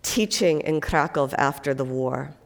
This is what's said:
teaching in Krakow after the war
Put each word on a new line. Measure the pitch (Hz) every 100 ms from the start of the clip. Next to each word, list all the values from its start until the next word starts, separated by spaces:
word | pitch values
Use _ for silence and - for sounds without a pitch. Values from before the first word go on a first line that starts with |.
teaching | - - 214 - 180 156
in | - 156
Krakow | - 160 143 151 135 -
after | 139 139 143
the | 135 131
war | 127 131 127 143 147